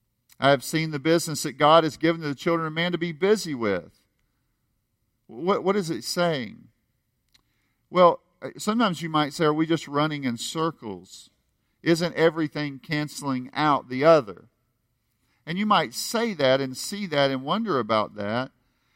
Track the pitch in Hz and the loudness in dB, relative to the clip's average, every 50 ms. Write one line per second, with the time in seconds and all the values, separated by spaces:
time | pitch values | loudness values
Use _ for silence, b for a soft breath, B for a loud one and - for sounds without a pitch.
0 | _ _ _ _ _ _ _ - 135 139 143 127 - - - 156 160 160 151 143 | _ _ _ _ _ _ _ 0 2 4 4 2 0 -2 -4 -2 -2 -2 -4 -2
1 | 131 160 165 170 - 165 151 - - 151 120 135 147 147 160 170 160 156 - - | 2 2 2 2 2 -2 -6 -6 -6 -6 -2 2 6 6 8 8 6 4 0 -2
2 | 156 165 170 165 160 147 139 - - 170 170 165 160 156 156 160 170 180 170 165 | 0 0 0 0 -4 -8 -8 -4 -2 -2 -2 -2 -2 -4 -4 -4 -4 -2 -2 -4
3 | 170 170 160 139 175 196 220 208 - 165 143 120 113 104 95 87 80 85 _ _ | -4 -6 -6 0 2 2 2 2 0 -6 -6 -2 -2 0 0 -2 -4 -8 _ _
4 | _ _ _ _ _ _ _ _ _ _ _ _ _ _ _ _ _ _ _ _ | _ _ _ _ _ _ _ _ _ _ _ _ _ _ _ _ _ _ _ _
5 | _ _ _ _ _ - 110 117 160 180 202 135 139 190 196 208 180 156 156 101 | _ _ _ _ _ -18 -12 -6 -2 0 0 2 2 2 0 0 0 -4 -6 -6
6 | - - - 180 175 170 160 135 117 101 - - - - _ _ _ _ _ _ | -6 -6 -2 0 0 0 0 -2 -6 -10 -14 -18 -20 -20 _ _ _ _ _ _
7 | _ _ _ _ _ _ _ _ _ _ _ _ _ _ _ _ _ - 180 180 | _ _ _ _ _ _ _ _ _ _ _ _ _ _ _ _ _ -2 4 6
8 | 180 170 - - _ _ _ _ - 135 - - - 214 220 240 240 202 170 139 | 6 6 6 2 _ _ _ _ -14 -14 -12 -8 -4 -2 0 2 0 0 0 -4
9 | 165 165 156 151 151 143 147 - 165 151 151 156 160 156 165 151 - 147 143 143 | -6 -2 0 0 0 0 -2 0 0 2 2 2 0 0 0 -2 -2 -2 -2 0
10 | 151 156 151 143 139 127 117 113 - - - 165 160 165 156 - 123 110 95 87 | 0 0 -2 -4 -4 -4 -4 -4 -8 -8 -6 -4 -4 -4 -6 -8 -10 -12 -12 -12
11 | 92 - - - - _ _ _ _ _ _ _ _ _ _ _ - 156 170 160 | -14 -18 -20 -20 -20 _ _ _ _ _ _ _ _ _ _ _ 0 0 0 2
12 | 175 165 - 131 160 170 156 165 156 147 - 151 147 143 139 127 - - 151 147 | 0 -4 0 2 2 2 2 0 -4 -4 -4 -6 -6 -8 -8 -10 -10 -6 -4 -4
13 | 151 143 - - 147 139 131 127 127 - - - 151 151 139 127 - 123 127 127 | -4 -6 -8 -10 -6 -6 -6 -6 -6 -8 -4 -2 0 2 2 0 -2 -4 -4 2
14 | 143 165 165 151 120 101 90 85 - _ _ _ _ _ _ _ _ _ _ _ | 6 6 6 6 4 0 -10 -16 -18 _ _ _ _ _ _ _ _ _ _ _
15 | _ _ _ _ _ _ _ _ - 151 170 190 214 214 208 175 156 113 - - | _ _ _ _ _ _ _ _ -12 -8 -4 -2 0 2 4 2 2 0 -4 -8
16 | - - - 220 233 233 196 147 139 131 131 135 135 131 127 - - - 202 202 | -8 -4 -2 -2 -2 -2 -2 2 4 4 4 4 2 -2 -6 -8 -10 -10 -8 -8
17 | 208 175 151 143 139 139 135 131 131 143 175 220 233 208 160 127 113 107 113 107 | -6 -2 0 2 2 2 0 -2 -4 -2 -2 -2 0 0 0 0 0 2 2 0
18 | 101 - - 104 101 101 110 120 131 - _ _ _ _ _ _ _ _ _ | 0 -2 -4 -8 -6 -4 -4 -4 -4 -6 _ _ _ _ _ _ _ _ _